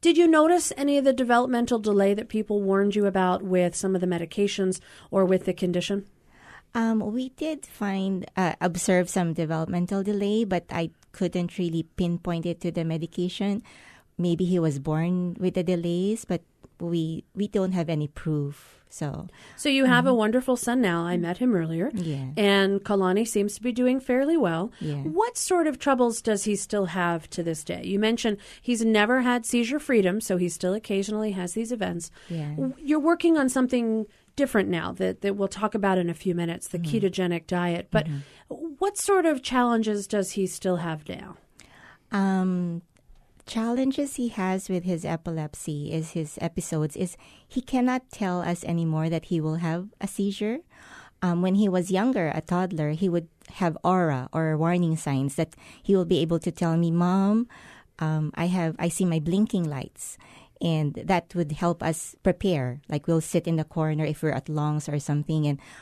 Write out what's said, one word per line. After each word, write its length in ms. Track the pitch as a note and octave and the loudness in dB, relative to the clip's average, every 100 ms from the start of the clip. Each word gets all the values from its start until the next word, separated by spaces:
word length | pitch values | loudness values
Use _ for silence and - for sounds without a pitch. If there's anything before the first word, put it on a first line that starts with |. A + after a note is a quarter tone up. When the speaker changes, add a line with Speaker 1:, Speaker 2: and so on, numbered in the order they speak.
Speaker 1:
Did 160 | E4+ D#4+ | 4 6
you 100 | E4+ | 6
notice 460 | D#4+ D#4+ F4 - | 6 6 4 2
any 220 | - C#4+ C#4+ | -2 2 4
of 80 | |
the 80 | C4+ | 4
developmental 640 | B3 A#3+ A#3+ B3+ A#3+ A#3+ A#3 | 2 4 4 4 0 0 0
delay 360 | G#3+ G3+ G3+ | 2 4 4
that 160 | G3+ G#3 | 2 -2
people 320 | A3 G#3 G#3 | -4 -2 0
warned 340 | G3 G3 G3+ G#3 | 2 2 2 2
you 80 | |
about 380 | G3+ F#3+ F#3 F3+ | 2 2 2 2
with 340 | F#3+ F#3 F3 E3+ | 2 2 2 0
some 180 | F#3+ | -2
of 60 | F#3 | 0
the 60 | F3+ | 0
medications 760 | E3+ E3+ - G3+ - F#3+ F#3 - - - | -2 -2 -2 0 0 -2 -2 -8 -20 -4
or 160 | G3 F#3 | 2 4
with 180 | F#3 | 4
the 80 | F#3+ | 0
condition? 540 | F3+ F3+ F3 F3 G3 F#3+ _ _ _ - - _ | -2 -2 0 -2 -4 -6 _ _ _ -20 -20 _
Speaker 2:
Um, 260 | A3+ A3+ A3 G#3 | -2 2 2 0
we 160 | A#3 B3+ | -4 -6
did 360 | - D#4 D4+ - | -6 -6 -6 -10
find, 580 | - G3+ F#3+ F#3+ F#3 - - | -6 -4 -2 -2 -4 -4 -2
uh, 160 | F3+ - | -2 0
observe 520 | F3+ F3 - F3+ F3 | -2 0 2 2 2
some 240 | F#3+ E3+ | 0 0
developmental 680 | E3 D#3 D#3+ D#3+ F3 F3 G3 | 0 -2 -2 -2 -2 -2 -2
delay, 420 | G3 G3+ G3+ G#3+ | -2 -2 0 0
but 200 | G#3+ F3+ - | 0 -2 -4
I 180 | F3 D#3+ - _ | -6 -6 -8 _
couldn't 460 | - F3+ F3+ F3 - | -4 -2 -2 -4 -2
really 240 | F3 E3 | -2 -2
pinpoint 640 | D#3+ - F3 F3 F3+ E3+ E3 | -4 -2 -2 -2 -4 -4 -4
it 160 | E3+ | -4
to 80 | F3 | -4
the 140 | E3+ E3 | -4 -2
medication. 760 | D#3+ E3 - F3+ - G3 G3+ - - - - _ - | -4 -6 -4 -4 -2 -2 -2 -6 -18 -20 -20 _ -2
Maybe 300 | F3 E3+ F#3 | 0 2 2
he 120 | F3+ | 2
was 200 | D#3+ C#3 | 2 0
born 580 | C#3+ D#3 E3+ F3+ F3+ - | -2 0 0 0 -2 -2
with 140 | F3+ | -2
the 80 | F#3 | -2
delays, 640 | F3 F3 E3+ F3 G3 A3+ | 0 -2 0 -2 0 -2
but 160 | - E3+ - _ - - | -2 -6 -6 _ -20 -10
we, 460 | E3+ E3+ D#3+ D#3+ - | -4 -2 -2 -6 -8
we 140 | - G#3 | -6 -2
don't 240 | G3+ F#3 | 0 0
have 180 | F#3 E3 | 0 -2
any 180 | D#3 D3 | -2 -4
proof. 680 | - D#3 D3+ C#3+ D3 - - _ | -6 -4 -2 -2 -8 -18 -20 _
So, 360 | - D3 D3+ F3 - - - | -10 -8 -8 -12 -18 -20 -6
Speaker 1:
So 120 | D4+ | 0
you 160 | C4+ | 4
have 220 | C4 B3 C4 | 6 6 6
a 20 | |
Speaker 2:
mm-hmm. 80 | A#3+ | 4
Speaker 1:
wonderful 380 | G#3+ B3 B3+ B3 | 4 2 2 0
son 240 | - B3+ | 0 2
now. 240 | G#3 E3+ | 2 2
I 120 | E3+ F3 | 0 -2
met 220 | E3+ F3+ | -2 -2
him 160 | B3+ | 0
earlier. 380 | F#3+ D#3+ E3 A#3 | 2 0 -2 -2
Speaker 2:
Yeah. 360 | G#3+ E3 C#3 C3 D3+ | -4 -4 -4 -4 0
Speaker 1:
And 460 | G3+ G3 G3 G3 | 4 4 4 2
Kalani 420 | G3+ G3+ F#3 G3 A3+ | 0 2 2 2 0
seems 280 | G#3+ G3+ | 0 -2
to 80 | - | -2
be 80 | A#3+ | -4
doing 300 | A#3+ B3 B3+ | 0 2 2
fairly 360 | B3+ B3+ C#4+ E4 | 0 0 2 2
well. 360 | G3 E3 A3 - | 2 0 -4 -6
Speaker 2:
Yeah. 160 | D#3 C#3+ | -6 -4
Speaker 1:
What 340 | C3+ E4 A#4 - | -2 0 0 -2
sort 300 | - F4+ D#4 | 0 2 2
of 100 | B3+ | 0
troubles 420 | C#4+ B3+ A#3+ A3+ | 0 2 2 0
does 220 | A3+ G#3 | -2 -2
he 140 | G#3+ G3+ | 0 -2
still 300 | - G#3 F#3 | -2 -2 -2
have 440 | F#3 F3 E3+ - | 0 0 -2 -4
to 140 | - | -6
this 180 | E3+ D#3+ | -4 -4
day? 200 | - F3 | -6 -8
You 160 | F3+ G3 | -4 0
mentioned 380 | A3 A#3 A3+ G3+ - - | 2 2 0 -2 -6 -10
he's 240 | - A#3 | -4 0
never 360 | A3+ G#3+ G#3+ B3+ | 2 4 4 2
had 260 | B3 A#3+ A#3 | 2 0 0
seizure 320 | A#3+ A#3 C#4+ | 0 0 -2
freedom, 420 | - A#3 F#3 G#3 | 2 4 4 2
so 180 | - F3+ | 0 0
he 100 | F3 | 0
still 260 | - F3+ | -2 -2
occasionally 580 | G#3 - G3 G3 G#3+ G#3+ | -2 -2 -4 -2 -4 -4
has 200 | F#3+ F3+ | -4 -4
these 160 | A3 A3+ | -4 -6
events. 400 | B3 F#3 F3 E3 - - | -4 -4 -6 -10 -16 -10
Speaker 2:
Yeah. 220 | E3 D3 D3+ | -6 -6 -4
Speaker 1:
W-, 180 | C4 - | -4 -4
you're 200 | D4 D4+ | -2 0
working 400 | D4+ E4+ E4+ D#4+ | 2 2 4 4
on 100 | C4+ | 2
something 580 | C4+ B3+ B3+ A3+ A3 G#3 _ _ | 2 2 2 0 -2 -4 _ _
different 340 | - C#4 G#3 G3 | -2 2 2 2
now 220 | E3+ - | 0 -4
that, 260 | F3+ F#3 F#3 | -4 -4 -2
that 160 | G3+ G3+ | -4 -2
we'll 100 | G3 | -4
talk 300 | G3 G#3+ G#3+ | -2 -2 0
about 200 | G3 F#3 | 2 2
in 140 | E3+ | 0
a 40 | |
few 200 | D#3+ F#3+ | -2 -2
minutes, 320 | F3 E3+ E3+ - | -2 -2 -6 -8
the 120 | F3 | -4
Speaker 2:
Mm-hmm. 160 | E3 A3 F#3+ | -2 0 0
Speaker 1:
ketogenic 400 | F#3 F3+ E3+ - | 0 -2 -2 -2
diet. 420 | F3+ F3 E3+ - | -2 0 -2 -2
But 140 | G#3+ D#3+ | -2 -2
Speaker 2:
Mm-hmm. 460 | C#3+ C#3 - - - D#4+ C#4 | -4 -8 -18 -16 -12 -10 -4
Speaker 1:
what 200 | G4 G4+ | -2 -2
sort 260 | - G4 | 2 4
of 160 | E4 C#4 | 4 0
challenges 680 | - B3+ A#3+ A3+ G#3+ G#3 G3 | 0 0 2 2 0 -2 -2
does 240 | G#3 F#3+ | -2 -2
he 160 | - F#3 | -2 -4
still 280 | - F#3+ E3+ | -2 -2 -2
have 300 | E3+ D#3 - | -2 -6 -10
now? 280 | - - - _ - - - - - _ | -12 -14 -20 _ -20 -20 -20 -20 -20 _
Speaker 2:
Um, 720 | G3+ G3 F#3+ F#3 F3+ F3 E3+ - _ - - _ _ - | 0 2 2 0 0 -2 -6 -10 _ -20 -20 _ _ -10
challenges 720 | A3+ A3+ A#3+ C4+ C4+ C#4+ - | -4 -2 0 0 0 -4 -4
he 120 | A#3+ | -4
has 400 | G#3 F#3 F#3+ - | -2 -2 -2 -2
with 160 | F#3 | -4
his 200 | F3+ E3+ | -2 -4
epilepsy 880 | D#3 E3 F3 D#3+ D3+ - - D3 D3 | -4 -6 -4 -6 -6 -8 -8 -6 -4
is 200 | D#3+ D#3+ | -6 -4
his 260 | E3+ D3+ - | -6 -6 -6
episodes 560 | E3 E3 - D#3+ D3+ - | -6 -6 -4 -2 -2 -2
is 200 | F3+ - - - _ | -6 -6 -20 -20 _
he 140 | C4 | -8
cannot 480 | - C4 B3+ B3+ - | -2 0 2 0 -4
tell 300 | - G3 F3+ | -4 -2 -2
us 220 | F3 F3 | -2 -4
anymore 440 | - E3+ E3 D#3 D#3+ | -2 -2 0 0 0
that 180 | E3 - | -2 -2
he 140 | E3+ | -2
will 160 | D#3 D#3+ | 0 -2
have 320 | E3+ E3 G3+ - | -2 -2 -6 -8
a 60 | G3 | -8
seizure. 520 | - G3+ G3 G#3 C4 - - - - - _ | -2 -2 -2 -4 -4 -8 -20 -20 -20 -20 _
Um, 200 | F3+ F3 | 0 2
when 120 | F#3 G3 | 2 4
he 120 | G#3 | 4
was 220 | F#3 F3+ | 2 2
younger, 420 | F#3 A#3+ C4 D#3+ | 2 2 0 0
a 60 | - | -2
toddler, 500 | - F3+ F#3 D#3+ D3+ | -2 -2 0 -2 -2
he 160 | D#3 F#3+ | 0 0
would 200 | E3+ E3 _ - | 0 -2 _ -20
have 220 | - F3 D#3+ | -2 -2 0
aura 440 | F3 F#3 E3 C3 B2+ | 2 2 2 0 -2
or 240 | D#3+ D#3+ D3+ | -2 0 2
warning 400 | D#3+ F3+ E3+ D#3+ | 2 2 2 0
signs 380 | - C3+ C#3 | -2 0 0
that 200 | - D#3+ - - - | -2 -4 -6 -20 -6
he 120 | - | 2
will 120 | F#3+ E3+ | 2 4
be 140 | E3 | 2
able 180 | D#3+ E3 | 2 0
to 120 | F3 | -2
tell 260 | D#3+ E3+ E3 | -2 0 2
me, 120 | E3+ | 2
"Mom, 560 | E3+ F3 F#3+ G3 G#3+ A#3+ - - - _ - | 2 2 4 4 2 0 -8 -20 -20 _ -6
um, 340 | D#3 D#3 D3+ | -2 -2 -2
I 120 | - F3 | -2 -2
have, 280 | F#3 E3 - | 0 -2 -2
I 100 | E3+ | -4
see 160 | - | 0
my 140 | F3+ D#3+ | 0 0
blinking 480 | D3+ F#3+ A3 F#3 E3 | 0 2 2 0 -2
lights." 480 | C3+ - - - - - - - _ | -4 -10 -12 -16 -16 -20 -20 -20 _
And 320 | E3+ D#3 D3 | -2 0 0
that 400 | - D#3 F3+ E3+ | -2 0 0 0
would 180 | F3 D#3 | -4 -4
help 300 | D#3 E3+ E3+ | -2 -2 0
us 320 | D#3+ D#3+ - - | -2 -4 -8 -2
prepare. 580 | F#3+ F3+ G3+ D#3 B2+ C3 - | 0 0 0 0 -2 -6 -6
Like, 180 | D3 - | -4 0
we'll 160 | E3 | 0
sit 240 | D#3+ F3 E3 | 0 -2 0
in 80 | D#3+ | -2
the 80 | |
corner 400 | D#3 E3 D#3 D#3 | -2 -2 -2 0
if 180 | D3+ D3+ | -2 -2
we're 100 | D#3 - | -2 -2
at 120 | - | -4
Long's 400 | D3+ D3+ D3+ D3 | -2 -2 -2 -2
or 80 | D3 | -4
something, 480 | - D3 D3 D#3 D3 | -2 -2 0 0 0
and 120 | C#3 - - | -2 -8 -20